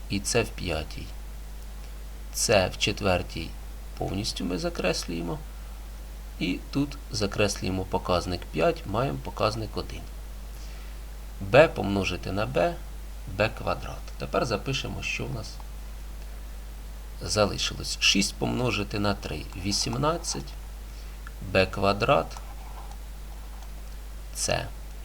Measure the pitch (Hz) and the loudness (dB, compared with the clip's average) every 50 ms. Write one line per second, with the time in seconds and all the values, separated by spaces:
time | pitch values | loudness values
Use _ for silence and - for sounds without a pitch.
0 | - - 104 98 - - - 113 107 - - - 95 87 78 78 78 - - - | -4 -2 -2 0 0 2 4 4 2 2 -2 -4 -2 0 0 0 -2 -4 -6 -8
1 | 80 - - - - - - - - - - - - - - - - - - - | -8 -8 -8 -8 -8 -8 -8 -10 -10 -10 -10 -10 -10 -10 -10 -10 -10 -10 -10 -10
2 | - - - - - - - - - - 113 98 92 95 - - - 110 101 - | -10 -10 -10 -10 -10 -6 -2 0 6 8 8 8 8 6 2 2 2 2 2 2
3 | 101 95 90 87 - - - 80 82 - - - - - - - - - - - | 4 4 4 4 2 0 -4 -6 -6 -6 -8 -8 -10 -10 -10 -10 -10 -10 -6 -4
4 | 87 87 92 98 110 - - - - 175 180 170 165 175 170 - 185 180 165 - | -4 -2 0 0 -2 -2 -2 -2 -2 0 0 0 0 -2 -2 0 2 2 2 0
5 | - - 165 165 165 170 156 151 - - - - - - - - - - - - | -2 -2 -2 -2 -2 -2 -4 -4 -6 -10 -10 -10 -10 -10 -10 -10 -10 -10 -10 -10
6 | - - - - - - - - 160 - - - - - - 139 147 143 - - | -10 -10 -10 -10 -10 -10 -4 -2 0 0 0 -2 -4 -2 0 0 0 0 -2 -8
7 | - - - 104 104 98 - 110 104 101 - - - 95 92 95 92 - - 92 | -8 -6 -2 0 0 0 2 2 2 2 2 0 0 0 2 0 0 0 0 0
8 | - - 90 85 85 90 90 90 - - - - 80 85 - - - 101 98 113 | 2 4 4 4 4 2 -2 -2 -4 -2 2 4 4 4 4 2 -2 -2 0 2
9 | 135 143 143 135 - 98 - - 107 107 113 113 107 - - 92 - - - 87 | 2 2 0 -2 -4 -6 0 2 2 2 2 0 -4 -2 -2 -4 -4 -4 -6 -8
10 | - - - - - - - - - - - - - - - - - - - - | -8 -8 -8 -10 -10 -8 -8 -8 -8 -8 -8 -8 -8 -10 -10 -10 -10 -10 -10 -10
11 | - - - - - - - - 98 98 104 139 165 160 - - 98 98 101 98 | -10 -10 -10 -10 -10 -10 -8 -6 0 8 12 12 12 12 8 2 2 4 4 4
12 | 92 - 92 - - 98 92 101 110 123 139 165 170 175 170 - - - - - | 4 2 0 -2 -2 -2 0 0 0 2 4 4 4 4 2 -2 -8 -10 -10 -10
13 | - - - - - - 92 101 104 113 - - - - 87 - - - - - | -10 -10 -10 -8 -8 -6 2 2 2 2 2 0 0 0 0 0 -2 -6 -6 -6
14 | - - - - - - - 190 170 123 107 98 - 135 135 - - 107 101 90 | -8 -8 -6 -6 -4 0 2 2 2 2 0 0 0 0 -2 -2 -2 -2 -4 -4
15 | - - - - 120 123 131 110 104 - - - - - - - - - - - | -2 -2 -2 -2 -2 -2 -4 -4 -6 -6 -8 -10 -10 -10 -10 -10 -10 -10 -10 -10
16 | - - - - - - - - - - - - - - - - - - - - | -10 -10 -10 -10 -8 -8 -8 -10 -8 -8 -10 -10 -10 -10 -10 -10 -10 -10 -10 -10
17 | - - - - 170 - - 107 104 92 87 - - - - - - - - - | -10 -10 -8 -6 -2 2 6 6 6 6 4 0 0 -2 -2 -2 -4 -4 -2 4
18 | - - - - 196 - - - 127 120 117 117 127 120 101 101 101 - - 101 | 4 6 6 6 4 2 2 0 0 2 2 4 2 2 2 2 0 0 0 2
19 | 101 104 98 - - - 78 76 73 - - 98 87 101 101 - - 135 117 127 | 4 4 2 2 -2 -6 -6 -6 -6 -8 -8 -4 -2 0 0 2 0 0 2 2
20 | 139 156 170 170 - - - - - - - - - - - - - - - - | 4 2 2 2 -2 -2 -4 -4 -4 -6 -8 -10 -10 -10 -10 -10 -10 -10 -10 -10
21 | - - - - - - - - - 95 92 95 95 95 - 101 98 98 101 101 | -10 -10 -10 -10 -10 -10 -8 -8 -4 4 6 6 6 6 4 4 4 4 6 6
22 | 117 123 147 165 160 - - - - - - - - - - - - - - - | 6 6 6 4 4 0 -6 -8 -8 -10 -10 -10 -10 -10 -10 -10 -10 -10 -10 -10
23 | - - - - - - - - - - - - - - - - - - - - | -10 -10 -10 -10 -10 -10 -10 -10 -10 -10 -10 -10 -10 -10 -10 -10 -10 -10 -10 -10
24 | - - - - - - - - - - 50 50 - - - - - - - - | -10 -10 -10 -10 -10 -8 -4 -2 2 2 2 2 0 -4 -6 -8 -10 -10 -10 -10